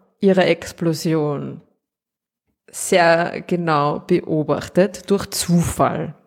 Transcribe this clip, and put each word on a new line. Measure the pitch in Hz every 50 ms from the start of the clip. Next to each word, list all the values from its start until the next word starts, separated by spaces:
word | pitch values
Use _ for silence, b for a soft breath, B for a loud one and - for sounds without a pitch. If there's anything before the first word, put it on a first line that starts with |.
| _ _ _ _
ihrer | 202 190 190 190 180
Explosion | - 170 - - - - - 175 165 160 147 - 165 160 156 147 147 143 143 139 131 - - - _ _ _ _ _ _ _ _ _ _ _ _ _ _ _ _ _ _ _ _
sehr | _ - - - - 196 175 170 165 165 165 175 - - - 185
genau | - 185 175 170 165 156 143 143 147 151 -
beobachtet, | - - 180 - - - 160 156 147 147 143 - - - - 175 190 202 190 - - -
durch | 196 196 - -
Zufall. | - - - 175 175 175 165 - - - 131 123 - 165 160 156 - _ _